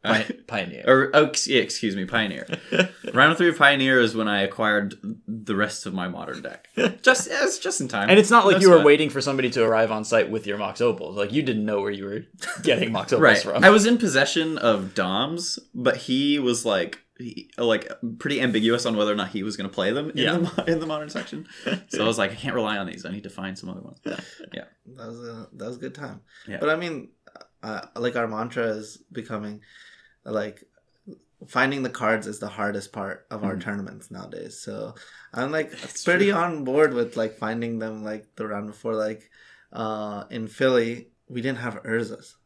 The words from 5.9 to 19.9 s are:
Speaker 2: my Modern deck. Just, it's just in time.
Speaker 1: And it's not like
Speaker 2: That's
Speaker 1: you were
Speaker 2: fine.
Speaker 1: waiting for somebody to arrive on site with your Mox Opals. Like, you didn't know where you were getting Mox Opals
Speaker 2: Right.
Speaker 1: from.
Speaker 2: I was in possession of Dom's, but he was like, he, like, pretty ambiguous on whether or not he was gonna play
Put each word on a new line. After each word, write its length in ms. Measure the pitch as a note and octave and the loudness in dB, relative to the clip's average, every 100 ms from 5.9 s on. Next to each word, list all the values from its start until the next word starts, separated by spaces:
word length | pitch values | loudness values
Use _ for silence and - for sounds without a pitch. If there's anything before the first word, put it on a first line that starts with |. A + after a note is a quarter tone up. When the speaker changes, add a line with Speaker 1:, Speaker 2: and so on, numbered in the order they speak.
Speaker 2:
my 140 | F#2 F2+ | -6 -6
Modern 340 | E2 E2 C2 | -8 -10 -10
deck. 280 | - - _ - A3 - | -12 -14 _ 0 0 2
Just, 260 | - B3+ - | 4 4 0
it's 280 | C#4 D4 - | -2 -2 -2
just 220 | - F4 | -6 -6
in 80 | B2+ | -4
time. 200 | A2 G2+ | -2 6
Speaker 1:
And 80 | F#3+ | 6
it's 120 | G#3 | 8
not 160 | A#3 G3 | 6 8
like 80 | F#3+ | 8
Speaker 2:
That's 80 | |
Speaker 1:
you 60 | F#3+ | 10
were 80 | E3+ | 10
Speaker 2:
fine. 80 | D3 | 10
Speaker 1:
waiting 240 | D3+ D3+ | 6 4
for 100 | C#3 | -2
somebody 300 | C3+ C3+ B2+ | -2 0 0
to 140 | B2 A2+ | 2 4
arrive 260 | A2+ A2+ | 4 2
on 140 | A2 G#2+ | 0 0
site 240 | A2+ G2 | 2 2
with 180 | A2 G#2 | -2 -4
your 100 | G2+ | -4
Mox 220 | G2 - | -4 0
Opals. 380 | A#2+ F#2+ D#2 G2 | 0 0 -6 -4
Like, 160 | G#2 | -2
you 80 | C3 | 0
didn't 240 | C3 G#2+ G#2+ | 0 -2 0
know 160 | G#2 | 0
where 100 | G2+ | -2
you 140 | G2+ G2 | -6 -8
were 160 | G#2 - - - - | -10 -12 -12 -10 -4
getting 300 | - B2 A2+ | 2 2 2
Mox 180 | G#2+ - | -2 0
Opals 120 | B2 | 4
Speaker 2:
Right. 140 | D3 G#2+ | 6 6
Speaker 1:
from. 240 | - - | 2 6
Speaker 2:
I 80 | F3+ | 8
was 140 | G#3+ G#3 | 8 6
in 120 | A#3+ | 2
possession 600 | A3 C3+ C#3 E3 D#3+ D#3 | 2 2 2 0 -2 0
of 340 | - G#2+ F#2+ G#2 | 2 2 -2 -4
Dom's, 640 | F#2 G2 C#3 E3+ E3+ - _ | -2 -2 -2 -4 -8 -10 _
but 240 | A#2+ B2 B2 | -2 0 0
he 420 | - B2+ C#3+ D3 | -2 0 2 2
was 260 | B2 A#2+ A2+ | 2 0 0
like, 340 | G2 E2+ - _ _ | 0 -2 -8 _ _
he, 320 | B2 - - - | -14 -14 -16 -4
like, 340 | A#2+ A2 - - A#2+ A2+ | 0 0 -2 -10 -10 -6
pretty 240 | C#3 C#3 | -4 0
ambiguous 440 | B2 A2 A2 A#2 A#2 | 2 2 2 2 0
on 100 | A2 | 0
whether 160 | G#2 | 0
or 40 | G#2 | 0
not 140 | F#2 | -2
he 140 | G#2 | -6
was 140 | G2+ G2+ | -8 -6
gonna 120 | G2 | -8
play 220 | - F#2+ | -2 -2